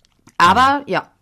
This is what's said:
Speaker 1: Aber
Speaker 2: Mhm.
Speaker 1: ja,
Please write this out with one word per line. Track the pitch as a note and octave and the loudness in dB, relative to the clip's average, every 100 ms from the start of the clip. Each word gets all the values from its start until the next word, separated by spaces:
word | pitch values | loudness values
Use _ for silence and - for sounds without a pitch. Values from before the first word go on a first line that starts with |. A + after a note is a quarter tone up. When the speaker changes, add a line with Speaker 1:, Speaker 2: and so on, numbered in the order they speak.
| _ _ _ - | _ _ _ 0
Speaker 1:
Aber | F3 G#3+ C4 C#4 | 0 2 0 -2
Speaker 2:
Mhm. | - | -6
Speaker 1:
ja, | E3 - _ | -8 -10 _